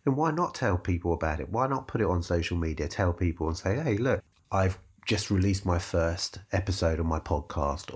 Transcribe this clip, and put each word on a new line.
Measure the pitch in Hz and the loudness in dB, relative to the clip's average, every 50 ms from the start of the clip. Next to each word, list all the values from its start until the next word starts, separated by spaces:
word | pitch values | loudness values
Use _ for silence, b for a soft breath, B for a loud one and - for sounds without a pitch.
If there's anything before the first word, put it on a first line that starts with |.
| - | 0
then | 143 131 | 0 2
why | 139 156 160 | 2 2 0
not | 151 170 180 - - | 2 0 -2 -2 -2
tell | - 131 107 90 87 | 0 0 2 2 0
people | - - 90 85 - 85 | 0 0 0 0 2 0
about | 82 - 78 80 76 76 | 0 2 0 -2 0 -2
it? | 67 73 | -4 -4
Why | 95 117 131 135 | -2 -2 0 0
not | 139 127 - | 0 -2 -4
put | - - 117 | -4 -2 0
it | 107 82 | 2 2
on | 90 90 | 2 0
social | 85 - 87 85 85 - 90 | 0 0 0 0 0 0 0
media, | 85 82 80 78 76 76 76 | 0 0 -2 -2 -2 -4 -4
tell | - - 98 87 | 0 0 0 0
people | 85 - 90 85 80 - 78 | 2 2 0 0 0 0 -2
and | 82 82 | -2 -2
say, | - - 95 104 139 | -2 0 -2 0 0
Hey, | 165 143 104 101 | 0 0 0 0
look, | 123 135 107 98 - _ _ _ _ - | 2 0 0 0 -2 _ _ _ _ -4
I've | 98 95 95 92 95 - - - - - - - | 0 2 2 2 0 -2 -10 -20 -20 -10 -2 -2
just | 107 98 - - | 0 0 2 2
released | 104 95 95 101 95 95 - | 2 4 4 2 2 2 0
my | 92 87 | 0 0
first | 85 - - - 87 82 85 85 87 - - - - - - | 0 0 0 0 2 2 2 0 -2 -6 -8 -10 -12 -8 -2
episode | - 92 95 98 90 - 87 82 80 78 | -2 0 0 0 -2 0 2 0 2 2
of | 82 | 0
my | 80 78 80 | 0 0 -2
podcast, | - - 82 76 73 - - 78 71 71 71 76 - - - | 0 -2 -2 -2 -2 -4 -2 -2 0 0 -2 -4 -6 -10 -6